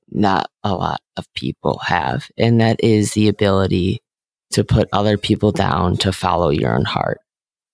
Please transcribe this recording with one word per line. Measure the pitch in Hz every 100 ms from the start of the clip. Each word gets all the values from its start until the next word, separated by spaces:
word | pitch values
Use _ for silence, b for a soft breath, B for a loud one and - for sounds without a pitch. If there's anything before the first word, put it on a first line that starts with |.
| _
not | - 101 95 - _
a | 104
lot | 90 90 - _ -
of | -
people | - 65 - 76 -
have, | - 87 71 65 - -
and | 113 117
that | 113 -
is | 113 107 101
the | 107 107
ability | 98 101 98 95 92 92 117 _ _ _ _ _
to | -
put | - 107 -
other | 101 104 104
people | - 107 107
down | - 95 80 90 -
to | 98
follow | 92 92 85 85
your | 73 64
own | 60
heart, | - - - - _ _ _ _ _